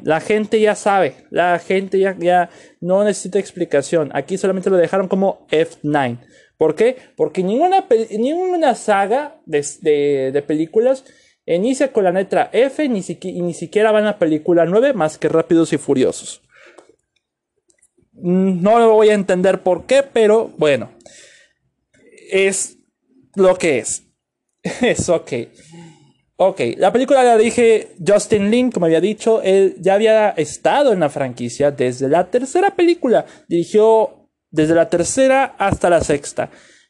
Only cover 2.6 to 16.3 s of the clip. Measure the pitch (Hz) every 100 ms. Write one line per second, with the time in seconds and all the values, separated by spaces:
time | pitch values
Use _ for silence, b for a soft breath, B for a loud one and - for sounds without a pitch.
2.6 | B B 175 190 208 190 190 196 196 -
3.6 | 170 143 139 170 143 143 - 185 196 185
4.6 | 190 185 165 196 190 196 196 - _ 156
5.6 | 165 - 151 147 127 120 b b b _
6.6 | 160 156 226 254 B - 156 185 185 233
7.6 | 359 381 381 226 220 208 247 330 370 359
8.6 | 302 208 - 196 196 254 294 - - 147
9.6 | 143 - 156 147 143 139 131 143 143 156
10.6 | 156 220 247 262 b b b b - 170
11.6 | 226 269 277 226 180 185 190 180 143 202
12.6 | 269 269 302 214 180 160 190 180 175 160
13.6 | 170 208 220 214 208 208 165 156 165 170
14.6 | 165 202 277 233 156 - 156 160 160 165
15.6 | 160 143 - 135 104 - -